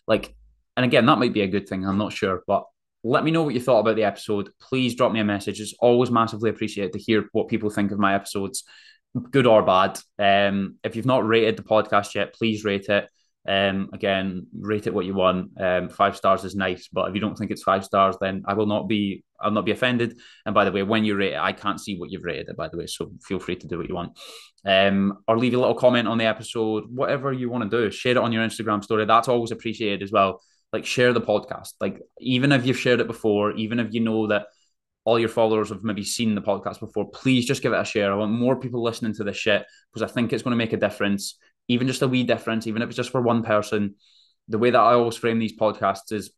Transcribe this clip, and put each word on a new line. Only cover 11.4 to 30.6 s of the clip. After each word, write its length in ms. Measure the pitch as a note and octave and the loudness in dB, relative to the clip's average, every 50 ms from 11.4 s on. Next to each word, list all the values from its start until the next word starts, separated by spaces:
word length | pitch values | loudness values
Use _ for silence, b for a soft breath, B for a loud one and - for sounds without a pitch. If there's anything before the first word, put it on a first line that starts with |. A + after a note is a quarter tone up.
| A2 A2 A2 | 4 4 0
the 80 | G#2 - | -2 -2
podcast 520 | - A2 G#2+ G#2 - G#2+ G2+ G#2 - - | 2 2 2 2 4 2 0 0 0 -4
yet, 180 | G#2 G2 - - | -4 -4 -4 -4
please 320 | - A#2 A2+ G#2+ G#2 G#2+ | -4 -2 -2 -2 -2 -2
rate 240 | G#2 G2 G2 - - | -2 -2 -2 0 0
it. 180 | G2+ G2+ - - _ _ _ _ _ _ - | 0 0 0 -4 _ _ _ _ _ _ -4
Um, 440 | F#2+ G2 G2 G2+ G2 F#2+ G2 G2 - G2 | -2 0 2 2 2 0 -2 -6 -6 -8
again, 540 | - G#2 G2 G2 F#2+ F#2 G2 F2+ F#2 - - - F2 | -4 -2 0 0 0 -2 -4 -6 -8 -10 -12 -14 -12
rate 280 | F#2+ G#2 G#2+ G#2 - | -4 -4 -4 -2 -2
it 60 | A2+ F#2+ | -2 -4
what 120 | G2+ F2+ | -2 -4
you 80 | F#2+ F#2+ | -2 0
want. 380 | F#2+ F#2 F#2 F#2 F#2 F2+ - - - | 2 2 2 2 0 -4 -8 -8 -4
Um, 260 | F#2+ F2+ F2+ F2+ F2+ F2 | -2 0 0 0 -2 -4
five 280 | - - G2+ G2 G2 | -2 0 0 0 0
stars 260 | - - G2 F#2+ F#2 G2 | 0 0 2 2 2 -2
is 120 | F#2 G2+ | -8 -6
nice, 340 | G2+ F#2+ F#2+ F2+ F2 - - | -4 -4 -4 -4 -6 -12 -8
but 160 | - F#2+ F2+ | -4 -4 -4
if 60 | F#2 F#2+ | -2 -4
you 80 | G2+ | -4
don't 140 | G#2+ F#2+ - | -4 -4 -6
think 160 | - G#2 G2 | -6 -6 -8
it's 100 | G2+ - | -8 -4
five 240 | - F#2+ G2 G2 G2 | 0 0 0 0 0
stars, 320 | - - G2 G2 F#2+ F#2 - | 0 2 4 4 2 2 -2
then 220 | G2 F#2+ G2 F#2+ - | -4 -4 -4 -4 -4
I 80 | G2+ G2+ | -4 -2
will 100 | G#2+ G#2+ | 0 0
not 220 | G#2 G#2 G#2+ - | 0 0 -2 -2
be, 360 | G2 A2 G#2 G#2 G2 F2+ - _ _ _ - | -2 -2 -2 -2 -2 -6 -8 _ _ _ -6
I'll 120 | - G#2 | -4 -2
not 140 | G#2+ G#2+ F#2 | -2 0 0
be 60 | G#2+ | -2
offended. 480 | G2 - B2+ B2 B2 A#2+ A#2+ A#2 - B B B B B B | -2 0 0 0 0 0 -2 -4 -4 B B B B B B
And 80 | A2+ F#2+ | 0 2
by 100 | G#2 G2+ | 2 2
the 60 | F#2+ | 2
way, 100 | F2+ G2 | 2 0
when 240 | G2 G2 A2+ A2 G#2+ | 0 0 0 2 2
you 100 | G#2 G2+ | 0 0
rate 180 | G2 G2 F2 C#2 | 0 0 -2 -2
it, 60 | D2+ | -2
I 120 | E2+ F#2+ | -2 -4
can't 280 | G2 - - G2+ - G2+ | -4 -4 -6 -6 -6 -6
see 200 | - G#2+ F#2+ F2 | -8 -10 -10 -10
what 100 | E2 - | -10 -10
you've 140 | F#2+ E2+ - | -10 -8 -8
rated 260 | F2 C#2+ - - - | -6 -6 -6 -8 -10
it, 80 | - | -10
by 120 | - D#2+ D#2+ | -10 -10 -8
the 80 | E2+ | -8
way, 100 | E2+ D#2+ | -10 -10
so 240 | D#2 - - E2+ - - - - | -10 -8 -10 -10 -12 -12 -20 -8
feel 140 | - F#2+ | -8 -6
free 180 | F2 - - F2+ | -6 -4 -6 -8
to 100 | - - | -8 -8
do 100 | D2+ F2 | -10 -8
what 100 | E2+ D#2+ | -8 -6
you 60 | D#2+ F2+ | -6 -6
want. 240 | F2 F2 - - B B B B B B B B _ - | -6 -8 -10 -12 B B B B B B B B _ 0
Um, 540 | G2 F#2+ F#2+ G2 G2 G2 G2 G2 G2 - - - | 2 4 4 6 4 4 4 2 0 -2 -2 0
or 100 | - A2+ | 2 2
leave 160 | A2+ B2+ B2 A#2+ | 2 2 2 2
a 60 | B2 | 2
little 160 | B2+ A2 A#2+ | 2 2 2
comment 320 | - C3 B2 B2 A#2+ A2+ | 4 4 4 4 4 2
on 100 | A2+ A2+ | 0 0
the 80 | A#2 A2+ | 2 2
episode, 600 | A2 G#2+ A2 G#2+ - - A#2 A2 A2 G#2+ G#2+ - A2+ | 0 0 -2 -8 -8 -4 -2 -2 -2 -2 -4 -6 -8
whatever 420 | B2 B2+ C3+ - C#3 C3 C3+ C#3 | -6 -4 -2 -2 -2 -2 -2 -4
you 200 | C3 C3 B2 A#2 | -4 -4 -4 -4
wanna 180 | A#2+ A#2+ A2 G2 | -4 -4 -4 -2
do. 220 | A2+ A#2+ A2 F#2+ | 0 0 0 0
Share 220 | - - - B2+ A#2+ | -2 -2 0 2 2
it 40 | |
on 160 | A#2+ A2+ A#2 A2+ | 2 2 2 0
your 100 | A2 A2+ | 0 -2
Instagram 400 | A2 - - G#2+ A2+ G#2+ G#2 G2+ | -2 -4 -6 -4 -2 -2 -2 -2
story. 220 | - A2+ G#2+ G#2+ | 0 0 0 4
That's 220 | G#2 A2 A#2 - | 6 6 4 6
always 240 | C3+ A#2+ A#2+ A#2 A2+ | 4 0 0 0 -2
appreciated 500 | A2 - - A#2 G2+ - A2 G2+ G2+ F#2+ | -8 -8 -8 -8 -6 -4 -2 -2 -2 -4
as 100 | G2+ G2 | -6 0
well. 300 | G#2+ G2+ G2 F#2+ F#2 b b b b b | 2 4 4 2 0 b b b b b